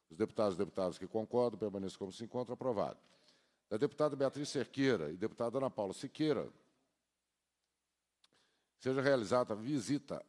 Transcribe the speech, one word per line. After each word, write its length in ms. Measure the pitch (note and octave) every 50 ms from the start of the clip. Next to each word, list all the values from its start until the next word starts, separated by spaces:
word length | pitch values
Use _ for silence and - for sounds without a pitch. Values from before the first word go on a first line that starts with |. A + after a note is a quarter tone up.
| _ -
Os 60 | D#2+
deputados 400 | F2 A2 - - - G#2+ G2+ F2+
e 20 |
deputadas 400 | E2+ G2+ D#2+ - G2 F#2 F2+ E2
que 80 | - F#2+
concordam, 540 | F2+ - A2 A2 - A#2 B2 B2 A#2+ G#2+ F#2
permaneçam 400 | A2 G#2 F#2+ G2+ F#2+ F#2 - -
como 140 | G2+ F#2+ F#2
se 100 | - A#2
encontram. 300 | G#2 - B2 B2 A2 B2
Aprovado. 440 | - A#2+ C3 A2+ G2+ E2 B1 - - _ _ _ _ _ - _ _ _ _ _ _ _ -
Da 60 | G#2
deputada 400 | A2 C#3 C#3+ - - D3+ D3+ C#3+
Beatriz 320 | C3+ C3+ C3 - C#3+ D3
Cerqueira 640 | - - C3+ A2+ - - C3 C#3 C3+ A#2 F2 D#2 D2
e 60 | E2
deputada 400 | F2 G#2+ A2 - - A#2 A#2 G#2+
Ana 120 | C3+ C3+ B2
Paula 240 | - - G2+ F#2+ F#2
Siqueira, 560 | - - C3 - - D#3 D#3 C3+ G2 C#2+ A1+ - _ _ _ _ _ _ _ _ _ _ _ _ _ _ _ _ _ _ _ _ _ _ _ _ _ _ _ _ _ _ _ _ _ _ _ _ _ _ _ _ _ _ _ _ _
seja 220 | - B2+ C3 C#3
realizada 520 | B2+ C#3+ C#3 B2+ G#2+ F2 B2 B2 B2 A2+ G#2+
a 40 |
visita 680 | G#2 A2 C3+ D3+ C3+ F#2+ G#2+ C#3+ C#3 - - E2 C2+ -